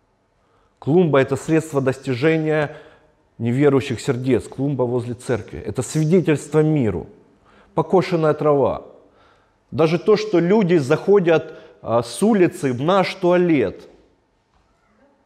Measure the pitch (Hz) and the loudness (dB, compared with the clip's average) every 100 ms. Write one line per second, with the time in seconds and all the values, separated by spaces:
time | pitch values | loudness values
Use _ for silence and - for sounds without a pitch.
0 | _ _ _ _ _ _ _ - - 170 | _ _ _ _ _ _ _ -10 0 2
1 | 170 139 135 135 - 160 156 139 131 131 | 4 2 2 -2 0 -2 0 -2 -2 -4
2 | 135 120 156 160 156 156 147 - - _ | -4 -2 0 0 0 -2 -4 -10 -20 _
3 | _ _ _ - 117 127 143 139 - 113 | _ _ _ -8 -4 2 2 2 0 -6
4 | - 123 131 110 - - 143 127 123 123 | -4 -4 0 -2 -2 -6 -4 -2 -2 -4
5 | 117 113 - 110 - - - 101 117 156 | -6 -10 -6 -6 -6 -14 -10 -8 -6 -2
6 | 156 185 156 143 - 156 156 151 110 85 | 2 2 2 -2 0 0 2 2 0 -2
7 | - - _ _ _ _ _ - - 185 | -8 -18 _ _ _ _ _ -6 0 0
8 | - 165 156 151 151 143 113 78 - - | 0 0 0 0 2 2 2 -2 -10 -20
9 | _ _ _ _ _ _ - 120 160 170 | _ _ _ _ _ _ -8 0 0 2
10 | - 208 - 170 170 220 175 175 127 156 | 2 0 2 0 2 2 4 2 2 -2
11 | - 202 170 160 - - - - - 117 | 2 2 4 0 0 -16 -20 -14 -2 -2
12 | 120 - 208 208 170 - 139 120 151 196 | -2 -2 2 4 2 0 -4 -2 0 0
13 | 180 - 175 180 175 151 92 - - _ | 0 -2 0 2 2 2 0 -6 -20 _
14 | _ _ _ _ _ _ _ _ _ _ | _ _ _ _ _ _ _ _ _ _
15 | _ _ | _ _